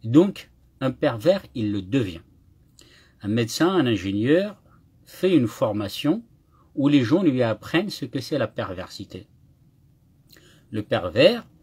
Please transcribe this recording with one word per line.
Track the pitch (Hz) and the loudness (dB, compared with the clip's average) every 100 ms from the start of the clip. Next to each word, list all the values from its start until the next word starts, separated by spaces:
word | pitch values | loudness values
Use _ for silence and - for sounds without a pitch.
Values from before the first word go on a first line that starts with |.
Donc, | 113 135 196 - - _ _ _ | 6 6 6 0 -18 _ _ _
un | 131 | -6
pervers, | 127 147 117 123 190 - | -2 -2 0 2 0 -2
il | - 107 | -6 -4
le | 101 | -4
devient. | 92 131 101 82 - _ _ _ _ _ - _ _ _ | -2 -2 -2 -6 -18 _ _ _ _ _ -20 _ _ _
Un | 101 | -4
médecin, | 113 117 - 165 | -2 -2 0 2
un | 190 127 | 2 2
ingénieur | 107 95 101 117 160 202 196 _ _ _ _ | 0 -2 -2 2 2 2 -8 _ _ _ _
fait | _ - 185 | _ -4 2
une | 170 113 | 2 2
formation | - 120 104 101 - 143 208 - _ _ _ _ | -2 -2 -2 -6 -4 -2 -2 -4 _ _ _ _
où | - 139 | -2 2
les | 147 | 4
gens | 117 160 | 4 2
lui | 180 127 | 2 2
apprennent | 117 107 - - 202 | 0 -2 -2 -2 -2
ce | - | -8
que | 131 139 | -10 -10
c'est | 120 151 | -6 -4
la | 110 | -4
perversité. | - 98 90 90 - 104 92 - _ _ _ _ _ _ _ _ _ _ - - _ _ | -6 -10 -10 -12 -14 -16 -16 -18 _ _ _ _ _ _ _ _ _ _ -20 -20 _ _
Le | 107 | -8
pervers | - 113 85 90 165 233 - _ | -2 -2 -2 2 2 2 -10 _